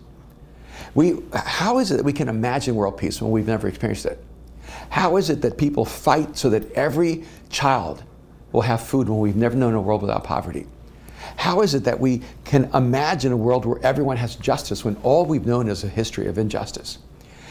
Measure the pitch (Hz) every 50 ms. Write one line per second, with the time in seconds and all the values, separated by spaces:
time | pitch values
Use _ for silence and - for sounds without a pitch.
0 | - - - - - - - - - - - - - - - - - - - 139
1 | 160 180 - - - - - - - - - - 165 220 247 262 247 190 143 117
2 | 131 143 135 - 147 123 110 110 110 123 127 139 - 127 117 107 101 98 - -
3 | 101 - - - 113 110 110 110 104 110 113 104 - - - - - 107 104 -
4 | - - - - - - - - - - - - - - - - - - - -
5 | 185 170 170 196 175 156 143 - - 120 - - 147 147 147 - 113 - - -
6 | - 147 139 156 151 - - - - 127 107 107 - - - 120 139 156 127 160
7 | 175 165 165 160 - - - - - - - - 143 139 131 117 87 76 71 -
8 | - - - - - - - - - - - 117 107 123 117 113 - - - 135
9 | 123 107 110 107 107 104 98 110 117 120 117 131 127 117 113 107 95 104 107 104
10 | 101 101 - - - - - - - 87 - - - - - - - - - -
11 | - - - - - - - - - 180 175 190 214 170 143 135 - 127 120 -
12 | 131 131 127 120 - - - - - - 147 139 123 - - 131 127 123 123 135
13 | 151 156 185 143 123 131 123 113 107 123 127 123 - 117 120 - - 131 139 147
14 | 143 139 127 113 120 110 - - - 131 127 123 - - 101 - - 113 101 -
15 | - 127 139 170 175 151 160 123 - 117 120 123 120 107 101 87 - 98 - 110
16 | 113 - - 104 98 98 - 104 110 104 107 104 107 - - - - - - -
17 | - - - - - - - - - -